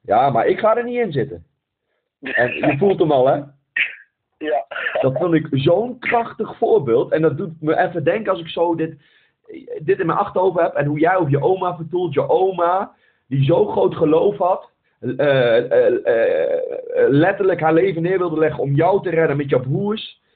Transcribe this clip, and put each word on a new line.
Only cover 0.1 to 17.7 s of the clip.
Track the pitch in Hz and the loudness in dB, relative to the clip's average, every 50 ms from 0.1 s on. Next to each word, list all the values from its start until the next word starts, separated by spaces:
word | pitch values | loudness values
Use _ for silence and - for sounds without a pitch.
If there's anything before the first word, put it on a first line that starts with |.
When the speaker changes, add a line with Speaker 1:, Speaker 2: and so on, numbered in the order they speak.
| 98 117 135 139 | 2 2 2 2
Speaker 1:
maar | 117 113 - | 2 0 0
ik | - 185 - | 0 0 0
ga | 220 214 220 | 2 0 0
er | 240 233 | 0 -2
niet | 247 240 247 | -4 -4 -4
in | 233 185 | -4 -2
zitten." | 139 131 107 - - - - _ _ _ _ _ _ _ _ _ _ _ _ _ _ _ | -2 -4 -4 -4 -8 -14 -18 _ _ _ _ _ _ _ _ _ _ _ _ _ _ _
En | 135 131 - - 123 123 - | -10 -6 -2 -2 -2 -2 -2
je | - - 151 135 139 | -2 -2 -2 0 2
voelt | 202 196 185 - | 2 0 2 2
hem | 180 151 | 2 2
al, | 147 127 127 135 | 2 4 4 2
hè? | 160 190 - - - _ _ _ - - - - - - - _ _ _ _ _ _ - | 2 0 -4 -10 -16 _ _ _ -6 -6 -6 -6 -8 -14 -20 _ _ _ _ _ _ -12
Speaker 2:
Ja. | 156 151 151 143 - - - - - - - - | -6 -4 -4 -4 -4 -6 -10 -10 -8 -6 -4 -2
Speaker 1:
Dat | - 131 135 156 | -2 -2 -2 -2
vond | 180 175 165 | -2 0 0
ik | 156 - - | 0 0 -2
zo'n | 139 135 139 170 170 196 233 254 240 - | -2 0 2 2 2 2 0 -4 -8 -8
krachtig | - - 247 233 226 - - - 214 - - | -4 -2 -2 -2 -2 -4 -6 -10 -10 -10 -6
voorbeeld. | - - - 226 202 131 117 113 131 - - | -4 0 2 2 2 2 2 2 2 2 0
En | - 156 | 0 0
dat | 160 156 135 | 2 0 0
doet | 156 - - - - | -2 -6 -10 -10 -6
me | 151 151 160 - | -4 -2 0 0
even | 185 170 170 170 135 | 0 0 -2 -4 -2
denken | 165 190 220 214 202 | -2 -2 0 -2 -4
als | 190 170 | -4 -4
ik | 165 160 | -6 -8
zo | - 180 170 175 170 | -4 -2 -2 0 0
dit, | 156 160 160 160 - _ _ _ _ _ _ _ _ _ - - - - - - - | -2 -4 -6 -8 -12 _ _ _ _ _ _ _ _ _ -20 -20 -18 -16 -14 -14 -6
dit | 156 156 196 196 | -2 -2 -2 0
in | 185 | 0
mijn | 165 - - | 0 0 0
achterhoofd | 202 196 - 185 185 190 170 175 | -2 -2 0 0 0 0 2 0
heb. | 170 175 - | 0 0 0
En | 147 143 | -2 -2
hoe | 147 147 151 | -2 0 0
jij | 160 170 185 | 2 2 2
over | 190 165 135 | 2 2 0
je | 139 139 | 0 2
oma | 139 180 190 185 180 180 165 | 2 0 0 0 -2 -4 -4
vertelt. | 160 160 165 175 175 180 165 131 | -6 -8 -6 -4 -4 -4 -2 -2
Je | 135 - - | -2 0 2
oma, | 156 160 190 190 185 175 170 170 185 190 220 - _ _ _ _ _ _ _ - | 2 2 2 0 0 0 0 0 0 0 -2 -6 _ _ _ _ _ _ _ -4
die | 131 139 135 | -2 0 2
zo | 135 170 202 208 | 4 4 4 2
groot | - - 196 196 180 165 | 2 2 0 0 0 0
geloof | - 170 151 156 170 - 202 202 | 0 2 2 4 4 2 2 0
had. | - 185 180 196 190 - - _ _ _ _ _ _ | 0 0 0 0 -2 -6 -12 _ _ _ _ _ _
Eh, | - 127 127 131 143 143 139 131 120 120 113 123 120 - | -8 -6 -4 0 2 2 4 4 4 4 4 2 2 2
eh, | - 127 120 | 4 4 4
eh, | 113 120 - - - 120 113 113 87 85 80 82 - - - - - - - - - - - 120 117 | 4 2 2 2 2 2 2 2 2 2 2 0 0 0 -2 -4 -4 -8 -8 -8 -4 0 2 4 4
letterlijk | 135 143 165 190 196 196 196 190 175 165 | 4 4 4 2 2 0 0 -2 0 0
haar | 156 160 | 0 2